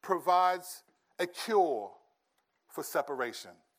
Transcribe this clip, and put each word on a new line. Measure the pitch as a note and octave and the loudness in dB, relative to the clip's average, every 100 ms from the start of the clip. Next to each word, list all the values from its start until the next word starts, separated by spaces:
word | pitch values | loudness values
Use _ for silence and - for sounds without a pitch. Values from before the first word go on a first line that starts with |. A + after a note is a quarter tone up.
provides | - F#3 F3 F3+ F3+ F3+ F3 - _ _ _ - | -2 0 4 4 4 2 -6 -16 _ _ _ -6
a | |
cure | F3 - - G#3 F3 A#2 G2 - _ _ _ _ _ _ _ | -4 -4 2 4 4 0 -6 -16 _ _ _ _ _ _ _
for | - | -10
separation | D3 D3+ D3 C3+ A#2+ - F#2+ E2+ _ | -4 -4 -2 -4 -4 -6 -16 -20 _